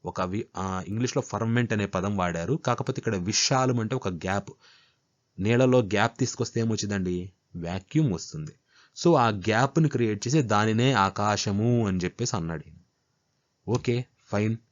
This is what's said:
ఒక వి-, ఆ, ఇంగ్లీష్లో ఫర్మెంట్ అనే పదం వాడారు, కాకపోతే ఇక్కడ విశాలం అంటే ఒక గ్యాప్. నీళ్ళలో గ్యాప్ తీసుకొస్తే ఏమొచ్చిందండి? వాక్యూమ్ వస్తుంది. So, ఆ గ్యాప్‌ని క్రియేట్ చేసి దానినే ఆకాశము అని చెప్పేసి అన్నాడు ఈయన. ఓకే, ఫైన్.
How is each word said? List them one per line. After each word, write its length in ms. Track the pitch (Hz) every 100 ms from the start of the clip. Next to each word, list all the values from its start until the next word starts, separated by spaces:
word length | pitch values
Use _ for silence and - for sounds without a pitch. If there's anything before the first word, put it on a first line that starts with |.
ఒక 160 | 92 92
వి-, 260 | 92 101 - -
ఆ, 280 | 95 92 90
ఇంగ్లీష్లో 340 | 107 123 143
ఫర్మెంట్ 500 | - 101 113 117 117
అనే 140 | 110 101
పదం 300 | 92 98 101
వాడారు, 380 | 90 85 85
కాకపోతే 460 | 156 - 120 131 127
ఇక్కడ 160 | - 101
విశాలం 640 | 90 - - 131 131 123
అంటే 140 | 110
ఒక 140 | 131 98
గ్యాప్. 420 | 87 95 98 98 - _ _ _ _ _ _ _ -
నీళ్ళలో 400 | 101 120 127 127
గ్యాప్ 400 | 101 101 113 -
తీసుకొస్తే 420 | 127 - 117 117
ఏమొచ్చిందండి? 720 | 113 107 101 101 90 90 92 _ _ 87
వాక్యూమ్ 560 | 82 92 - 151 147
వస్తుంది. 400 | 85 - 78 76 - _ _ _ -
So, 180 | 175
ఆ 140 | 151 117
గ్యాప్‌ని 600 | 104 92 107 135 - 151
క్రియేట్ 380 | 120 113 104 120
చేసి 160 | 156
దానినే 500 | 117 104 110 110 127
ఆకాశము 920 | 123 98 - 104 104 - 101 117 120 107
అని 120 | 92
చెప్పేసి 380 | 90 - 120 107
అన్నాడు 280 | 82 80 78
ఈయన. 100 | 80 _ _ _ _ _ _ _ _ -
ఓకే, 360 | 117 - 120 127 _ _
ఫైన్. 300 | 104 107 113 _